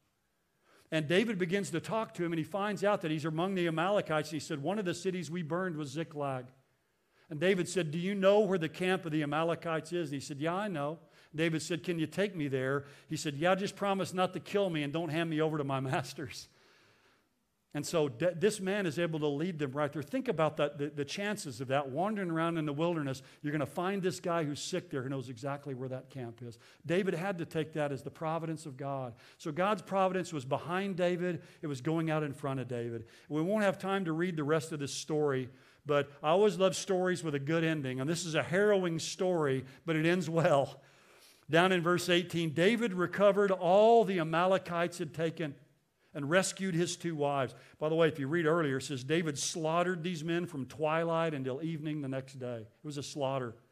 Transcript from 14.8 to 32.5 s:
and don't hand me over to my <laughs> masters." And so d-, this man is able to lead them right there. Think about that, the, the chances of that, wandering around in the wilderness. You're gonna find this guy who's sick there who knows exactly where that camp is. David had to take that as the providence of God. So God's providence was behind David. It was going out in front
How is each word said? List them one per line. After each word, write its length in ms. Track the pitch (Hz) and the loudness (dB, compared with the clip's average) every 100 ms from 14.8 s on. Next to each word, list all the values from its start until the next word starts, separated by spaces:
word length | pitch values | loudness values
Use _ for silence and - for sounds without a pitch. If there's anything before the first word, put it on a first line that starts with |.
and 100 | 143 | -2
don't 160 | 156 170 | -2 -2
hand 220 | 156 170 | -2 0
me 100 | 151 | 2
over 160 | 156 151 | 0 0
to 80 | |
my 160 | 139 135 | -2 -2
<laughs> 120 | 135 | 0
masters." 580 | 165 135 - 127 - - _ _ _ _ _ _ _ _ _ _ _ _ | -2 -4 -8 -10 -12 -16 _ _ _ _ _ _ _ _ _ _ _ _
And 120 | 147 147 | -8 -2
so 240 | 170 147 | 0 0
d-, 160 | 117 175 170 | 0 -2 2
this 240 | 202 208 | 0 0
man 240 | 190 208 | -2 -2
is 140 | 185 139 | -2 0
able 200 | 170 160 | -2 0
to 60 | 151 | 0
lead 320 | 143 175 156 | 0 -2 -2
them 140 | 143 | -4
right 180 | 139 147 | 0 -2
there. 120 | 156 | -2
Think 260 | 135 262 254 | -6 -4 -2
about 300 | 165 156 156 | 2 2 2
that, 180 | 147 143 | -2 -2
the, 120 | 143 | -4
the 160 | 151 139 | -4 -6
chances 560 | - 208 208 156 113 | -4 -4 -4 -6 -8
of 60 | 131 | 0
that, 200 | 135 139 | 0 0
wandering 420 | 131 196 214 180 | -2 -2 0 -2
around 280 | 165 165 165 | 0 0 0
in 80 | 151 | -2
the 60 | |
wilderness. 480 | 143 170 165 139 135 - - | 0 0 0 -2 -6 -10 -8
You're 120 | 147 | -2
gonna 120 | 151 | -2
find 380 | 135 - 180 202 | -2 -2 -2 0
this 180 | 185 - | -2 -2
guy 240 | 185 170 | 0 0
who's 160 | 151 143 | 0 -2
sick 300 | - 180 175 | -4 -6 -4
there 120 | 143 | -4
who 60 | 127 | -4
knows 220 | 139 120 | -4 -6
exactly 420 | 113 139 139 143 | -8 -6 -6 -8
where 160 | 127 131 | -8 -6
that 220 | 127 135 | -8 -10
camp 320 | 135 117 113 | -12 -12 -12
is. 160 | 120 - - - | -14 -16 -20 -12
David 300 | 147 175 196 | -2 0 2
had 240 | 160 190 175 | 0 -2 -4
to 80 | 165 | -4
take 260 | 160 156 | -4 -4
that 180 | 156 143 | -2 -2
as 120 | 139 | -4
the 80 | 139 | -8
providence 560 | - 160 165 160 156 156 | -8 -4 -4 -4 -6 -10
of 100 | 127 | -10
God. 380 | 139 139 127 110 - - | -6 -6 -6 -10 -20 -12
So 140 | 170 | -6
God's 280 | 151 190 208 | 0 2 0
providence 540 | - 196 190 185 180 | 0 2 2 2 -2
was 100 | 156 | -4
behind 520 | 127 139 131 180 196 175 | -2 -2 -2 -2 -2 0
David. 440 | 175 180 180 170 - - | 2 2 0 -4 -8 -10
It 40 | 156 | -6
was 140 | 135 | -4
going 300 | 139 165 160 | 0 2 2
out 120 | 156 | 0
in 120 | 147 | 0
front 260 | 135 143 | -2 -4